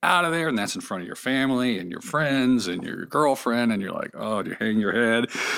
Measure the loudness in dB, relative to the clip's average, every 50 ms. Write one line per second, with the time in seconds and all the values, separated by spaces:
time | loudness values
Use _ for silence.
0 | 2 4 4 4 4 2 0 0 0 0 0 0 -2 -2 -4 -8 -8 -8 -8 -8
1 | -6 -8 -10 -6 -4 -2 0 2 2 2 2 2 2 0 0 -2 -4 -6 -10 -10
2 | -6 -4 -2 0 0 2 2 2 4 4 4 2 2 -2 -4 -4 -6 -8 -8 -8
3 | -8 -2 0 2 4 4 2 2 0 0 2 2 2 2 2 0 -2 -4 -4 -6
4 | -6 -8 -8 -8 -4 -4 -2 -2 -2 -4 -4 -4 -2 0 2 2 2 2 2 2
5 | 4 4 4 2 2 0 -2 -4 -4 -2 0